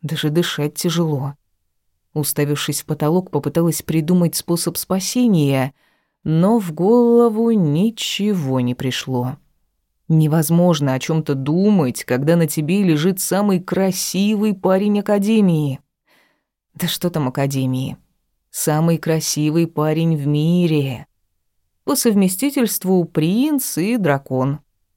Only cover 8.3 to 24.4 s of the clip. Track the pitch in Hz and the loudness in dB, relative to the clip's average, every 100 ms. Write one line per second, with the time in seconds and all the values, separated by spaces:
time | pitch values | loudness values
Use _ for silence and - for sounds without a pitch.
8.3 | 185 135 131 123 120 131 - 135 123 127 | 0 0 0 0 -2 -4 -6 -4 -4 -4
9.3 | 147 _ _ _ _ _ _ - 160 151 | -8 _ _ _ _ _ _ 0 2 4
10.3 | 165 156 170 180 151 139 131 - 160 156 | 2 2 4 4 2 0 -2 -2 -2 -2
11.3 | 135 135 170 208 196 127 - - 123 143 | -2 0 2 2 2 2 -2 -4 -2 2
12.3 | 170 160 165 151 196 185 151 180 190 - | 2 2 -2 -2 0 2 2 0 -2 -2
13.3 | 185 208 180 - 180 190 185 - 185 202 | 0 0 -2 -2 -2 -2 -2 -4 -2 0
14.3 | 208 214 196 190 190 208 208 208 202 202 | 0 -2 0 0 2 2 0 0 0 2
15.3 | 220 190 156 147 131 _ _ _ _ _ | 2 4 2 -2 -6 _ _ _ _ _
16.3 | _ _ _ _ - 170 - 175 170 127 | _ _ _ _ -8 -6 -2 -4 -2 -2
17.3 | 139 139 135 127 127 131 - _ _ _ | -2 -2 0 -2 -2 -6 -10 _ _ _
18.3 | _ _ - 160 151 165 160 - 160 - | _ _ -6 -2 2 2 0 0 -2 -2
19.3 | 151 151 165 165 151 156 156 165 151 139 | -2 0 2 0 0 0 0 0 0 0
20.3 | 147 160 180 170 151 135 117 - _ _ | 0 2 2 2 0 -2 -6 -14 _ _
21.3 | _ _ _ _ _ - 277 240 202 185 | _ _ _ _ _ -4 0 2 4 2
22.3 | 185 285 277 226 - 185 185 165 156 160 | 0 -2 0 -2 -2 0 0 0 0 0
23.3 | 214 302 277 - 151 196 247 165 139 - | 0 0 -2 -4 -4 -2 0 0 0 -2
24.3 | 127 | -2